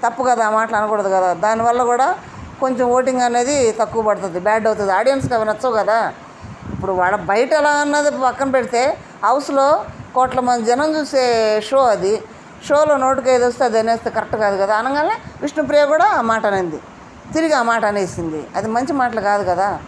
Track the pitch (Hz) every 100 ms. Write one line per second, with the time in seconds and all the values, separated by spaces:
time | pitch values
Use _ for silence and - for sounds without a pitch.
0 | 240 233 254 240 220 220 220 220 214 214
1 | 196 190 185 175 202 226 233 240 240 240
2 | 277 370 - - - - 262 247 247 247
3 | 262 254 247 240 247 294 233 220 214 226
4 | 214 202 190 170 190 220 220 214 202 190
5 | 240 269 262 240 220 214 254 220 190 226
6 | 185 - - - - - - - 190 185
7 | 180 202 165 202 262 311 294 294 294 294
8 | 294 247 262 240 269 262 233 240 269 -
9 | - - 208 262 277 277 269 339 - -
10 | - 254 254 254 247 240 220 247 311 311
11 | 294 277 254 233 220 214 214 269 254 196
12 | 185 214 - - - - - 294 302 285
13 | 262 269 254 254 247 240 240 220 220 226
14 | 226 220 214 233 208 196 196 214 247 285
15 | 320 453 - - 285 302 269 294 294 311
16 | 392 349 226 220 208 196 180 151 - -
17 | - - - 311 320 294 233 226 214 208
18 | 180 - 165 156 139 180 214 233 269 285
19 | 247 226 196 202 185 175 202 165